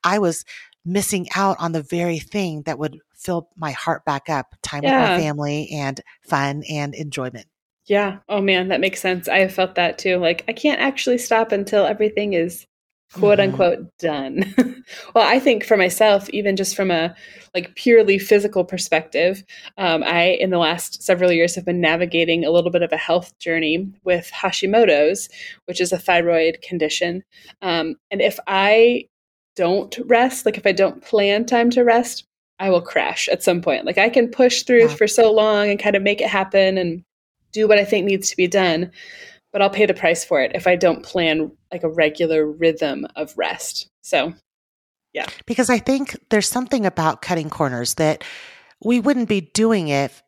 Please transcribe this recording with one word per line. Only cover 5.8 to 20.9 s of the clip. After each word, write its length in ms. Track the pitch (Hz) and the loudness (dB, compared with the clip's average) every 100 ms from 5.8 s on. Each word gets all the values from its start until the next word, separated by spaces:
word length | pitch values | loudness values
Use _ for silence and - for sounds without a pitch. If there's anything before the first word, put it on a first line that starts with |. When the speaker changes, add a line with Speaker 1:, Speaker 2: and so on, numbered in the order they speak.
| 139 135 - _ | -6 -8 -16 _
Speaker 1:
fun 400 | - 143 139 147 - | -4 -2 -2 -6 -8
and 280 | 151 143 - | -8 -8 -8
enjoyment. 500 | 151 139 127 117 - _ _ _ _ | -10 -8 -10 -12 -20 _ _ _ _
Speaker 2:
Yeah. 320 | 202 202 196 - | 0 0 -8 -6
Oh 140 | 208 | -2
man, 280 | 196 185 185 | 2 0 0
that 120 | 180 | 0
makes 180 | 190 190 | -2 -2
sense. 280 | 190 180 - | -4 -4 0
I 80 | 185 | 0
have 140 | 190 | 0
felt 220 | 190 185 185 | 0 -2 0
that 240 | 175 - | -2 -2
too. 180 | 190 180 | -2 0
Like, 260 | 170 175 - | 0 -2 -6
I 60 | |
can't 280 | 233 302 - | -2 -2 0
actually 380 | 269 269 269 247 | -2 -2 -2 -2
stop 320 | - 220 220 | 2 0 2
until 340 | 202 202 214 165 | -2 0 2 2
everything 480 | 208 214 208 208 | 0 -2 -2 -2
is 320 | 180 170 - - _ _ _ _ | -2 -2 -8 -20 _ _ _ _
quote 240 | - 202 202 | 0 2 4
Speaker 1:
Mm-hmm. 140 | 196 | 2
Speaker 2:
unquote 360 | - 180 - - _ | 2 0 0 -8 _
done. 560 | 165 147 135 139 196 - | -4 -4 -6 -4 -2 0
<laughs> 220 | 247 - - - - 233 | 0 -2 -18 -20 0 2
Well, 100 | 190 | 4
I 140 | 254 | 4
think 240 | 262 220 | 2 0
for 140 | - 214 | 2 2
myself, 520 | 185 175 220 202 196 | 2 4 4 4 0
even 260 | 202 202 190 | -4 -2 -2
just 180 | 190 - | -4 -2
from 160 | 190 | 0
a, 240 | 170 170 - - - - 185 | 0 -2 -8 -20 -20 -10 -8
like, 180 | 175 - | -8 -4
purely 440 | 247 233 214 196 | 6 6 6 2
physical 460 | 196 208 208 190 180 | 4 2 2 -2 -4
perspective, 760 | 185 - 160 165 143 175 196 - - - - | -6 -2 -2 -2 -2 0 -2 -12 -20 -20 -6
um, 260 | 185 160 | -2 -2
I, 280 | - 170 175 185 | 0 2 2 2
in 80 | 190 | 0
the 80 | 175 | 2
last 440 | 160 175 - | 0 0 -8